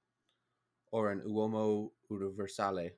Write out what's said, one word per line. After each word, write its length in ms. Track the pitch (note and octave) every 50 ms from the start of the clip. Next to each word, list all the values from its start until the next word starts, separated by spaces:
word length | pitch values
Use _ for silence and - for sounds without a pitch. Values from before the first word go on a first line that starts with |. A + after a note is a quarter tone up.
| _ _ _ _ _ _ _ _ _ _ _ _ _ _ _ _ _ _
or 180 | - A2+ G#2+ G2+ G2
an 80 | G2
uomo 680 | - G#2 G#2 G#2+ A2 A2 A2 A2 A2 G#2+ G#2+ G#2 G#2+ A2 - _ _ -
universale 680 | G#2+ G2 G2 G2 G2 G#2 G2+ F#2+ - - G#2 G2 F#2+ F2+
in 120 | E2+ F2+ -